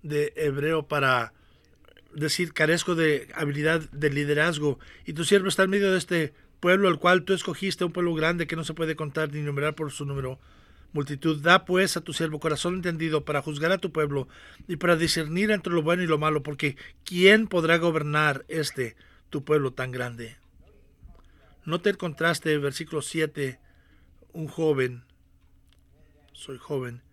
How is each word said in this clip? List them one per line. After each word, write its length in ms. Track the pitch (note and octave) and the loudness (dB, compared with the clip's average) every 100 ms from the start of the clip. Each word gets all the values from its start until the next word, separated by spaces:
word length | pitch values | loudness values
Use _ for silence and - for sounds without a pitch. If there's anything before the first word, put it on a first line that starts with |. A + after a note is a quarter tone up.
de 320 | D3+ D3 D3 - | -4 -2 -2 -2
hebreo 520 | D#3 C#3 D3 D#3+ C#3+ | -2 -2 -2 -2 -2
para 460 | D3 C3+ B2+ A2+ _ _ _ _ _ - - _ | 0 2 2 0 _ _ _ _ _ -20 -20 _
decir, 400 | - D3+ - F3 | -6 -4 -2 -4
"Carezco 420 | - D#3 E3+ F3 E3+ | 0 2 2 0 2
de 340 | D#3+ C#3+ - - | 2 0 -4 -6
habilidad 460 | D3+ C#3+ D3+ E3 D#3 | -4 0 0 0 -2
de 180 | C#3+ D3 | -2 -2
liderazgo, 680 | C#3 D3 D3 D#3+ D3+ D3+ B2+ - - - | 0 0 2 2 2 -2 -4 -10 -18 -12
y 80 | |
tu 120 | D#3 E3 | -6 4
siervo 220 | G3+ F#3+ | 4 4
está 160 | - | 2
en 60 | F#3+ | 2
medio 200 | G3 G3+ | 4 2
de 60 | F#3 | 2
este 360 | - F3 D3 - - _ | 0 -2 -2 -6 -20 _
pueblo, 280 | F3 F#3+ G3 | 2 4 4
al 120 | D#3 | 4
cual 240 | F3 F#3 | 4 4
tú 100 | - | 4
escogiste, 520 | F#3+ - D3+ F#3+ - F3+ | -2 -2 -4 -4 -2 -4
un 60 | |
pueblo 220 | F3 F3 | 0 -2
grande 340 | D#3+ D#3 F3 D#3 | 0 0 0 -4
que 80 | D#3+ | -4
no 80 | |
se 100 | E3 | -6
puede 220 | D#3 D#3+ D#3 | -4 -4 -4
contar 360 | D3+ D3 D#3 | -4 -4 -4
ni 100 | D3 | -4
numerar 340 | D3 C#3 D3 D3+ | -4 -2 -2 -4
por 160 | D3+ | -8
su 140 | - C#3+ | -6 -8
número. 340 | C#3 C3 C3 - - - - - | -6 -6 -10 -16 -20 -20 -20 -8
Multitud, 500 | D3 C#3 C#3+ D#3+ D3+ | -4 -4 -2 -2 0
da 240 | D3+ F3+ F3+ | 4 4 4
pues 320 | F3+ F#3+ F#3 | 2 2 -2
a 40 | |
tu 120 | - | -6
siervo 260 | C3 E3 D3+ | -4 -4 -2
corazón 360 | D#3+ D3 F3 F#3 | -4 -2 -4 -4
entendido 500 | F3 E3 D#3+ D3+ C#3+ | -4 -4 -2 -2 -2
para 160 | D3 | -4
juzgar 300 | D3 D3 D#3+ | -4 -4 0
a 80 | F#3+ | 0
tu 120 | F3+ | -2
pueblo 360 | D#3 D3+ C#3+ C3 - - - - | -2 -2 -2 -6 -14 -20 -20 -10
y 80 | D#3+ | -2
para 200 | F3 E3 | 2 4
discernir 540 | E3 - D3+ E3+ G#3+ | 2 0 -2 0 2
entre 240 | G#3+ F3+ | 0 0
lo 80 | E3+ | 0
bueno 220 | D3+ F3+ | 2 0
y 40 | F3+ | 2
lo 120 | D3+ | 2
malo, 240 | D3+ D3+ | 2 0
porque 340 | C#3+ C#3+ D3 C3+ - - | -4 -4 -4 -4 -16 -18
¿quién 440 | - F3+ F#3 G#3+ A3 | -8 6 8 8 6
podrá 300 | F3+ D#3+ E3 | 0 4 4
gobernar 680 | E3+ D#3+ D3 D3+ D3+ C#3 - | 4 0 0 2 2 0 -4
este, 480 | D#3+ D3+ - A#2+ - - - _ | -4 -4 -4 -6 -8 -20 -20 _
tu 120 | D3 | -8
pueblo 300 | C3+ D3+ C3+ | 0 0 0
tan 180 | B2 B2+ | -4 -8
grande?". 440 | B2 B2 A#2 A#2 - _ _ - - _ _ - - - - _ - - | -6 -8 -8 -14 -16 _ _ -20 -20 _ _ -20 -20 -20 -20 _ -16 -6
Note 240 | E3+ G3+ | -2 0
el 80 | G3 | -2
contraste, 600 | F3 D3 E3 E3 D#3+ D3+ | -6 -2 0 0 0 0
versículo 420 | C#3+ C3+ D#3 D#3 | 0 -6 -8 -8
siete, 580 | C#3 E3 D#3 D3 C#3 B2+ _ _ _ _ _ _ _ | -6 -4 -4 -2 -8 -8 _ _ _ _ _ _ _
un 140 | E3+ D#3 | -12 -10
joven, 560 | - D#3+ C#3 B2+ B2 - _ _ _ _ _ _ _ _ _ _ _ _ | -2 0 2 0 -4 -18 _ _ _ _ _ _ _ _ _ _ _ _
"Soy 260 | - - B2+ | -20 -16 -16
joven" 420 | - C#3+ B2+ A#2+ _ | -6 -6 -6 -12 _